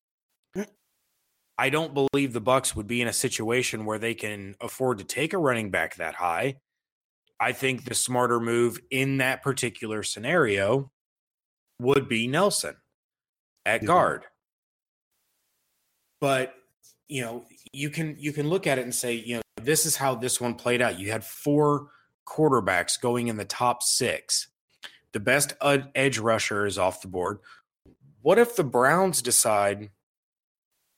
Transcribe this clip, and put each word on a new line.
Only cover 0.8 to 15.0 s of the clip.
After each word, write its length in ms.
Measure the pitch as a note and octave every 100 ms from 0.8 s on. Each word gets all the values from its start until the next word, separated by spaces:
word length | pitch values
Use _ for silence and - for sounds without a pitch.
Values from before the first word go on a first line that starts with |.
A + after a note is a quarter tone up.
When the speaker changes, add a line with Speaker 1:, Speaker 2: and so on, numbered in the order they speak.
| _ _ _ _ _ _ _ -
Speaker 1:
I 120 | C3
don't 240 | D3 D#3+
believe 400 | C#3 C3+ C#3+ C#3
the 60 | A#2
Bucs 340 | A2 C3 - A2
would 100 | G#2
be 140 | A#2+
in 80 | A#2+
a 60 |
situation 720 | - B2 - A2+ B2 B2 A2 G#2+
where 120 | A2
they 140 | A#2
can 420 | A2+ G#2+ G#2 G2 G2+
afford 380 | A#2+ - C3 G#2+
to 60 |
take 280 | F2 - D#3+
a 60 | G3
running 320 | C#3+ A#2+ G#2
back 260 | F2+ D#2+ -
that 180 | E2
high. 420 | - F2 E2+ B2+ C3+ _ _ _ _ _ _ _ -
I 120 | A#2
think 320 | B2 C3 B2+
the 100 | A#2+
smarter 440 | A#2+ - B2 B2 A#2+
move 380 | A#2 A#2 A#2+ G#2+ -
in 260 | C3 C3+ C3+
that 240 | C3 C3
particular 600 | C#3 C3 A#2+ - A2 G#2+
scenario 880 | G2 - A#2 F3 B2 G2 G2 C3 C3+ _ _ _ _ _ _ _ _ -
would 300 | B2 C#3+ A2
be 160 | A2+ A#2
Nelson 500 | D3 G3 - D2 - _ _ _ _ _ _ _ _
at 160 | - A2+
Speaker 2:
Yeah. 40 | G#2
Speaker 1:
guard. 380 | F3 G#2+ C#2+ - _ _ _ _ _ _ _